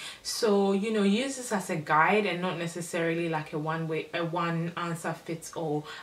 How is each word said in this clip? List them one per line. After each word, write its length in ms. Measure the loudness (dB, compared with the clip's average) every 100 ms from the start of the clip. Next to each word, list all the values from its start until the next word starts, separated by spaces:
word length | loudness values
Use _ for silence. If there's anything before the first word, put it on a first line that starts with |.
| -12 -10
So, 480 | -8 0 4 4 4
you 200 | 2 2
know, 120 | 2
use 320 | 4 4 2 -4
this 160 | -4
as 180 | -4 -2
a 60 | -4
guide 500 | 2 4 6 4 2
and 160 | 0
not 160 | -2 -2
necessarily 680 | -4 -6 -4 -2 0 0 0
like 240 | -2 -4
a 80 | -4
one 300 | -2 -2 -2
way, 180 | -4 -4
a 100 | -4
one 480 | -2 0 0 0 -2 -2
answer 340 | -4 -4 -4
fits 400 | -6 -6 -8 -8 -6
all. 280 | -2 -2 -4 -8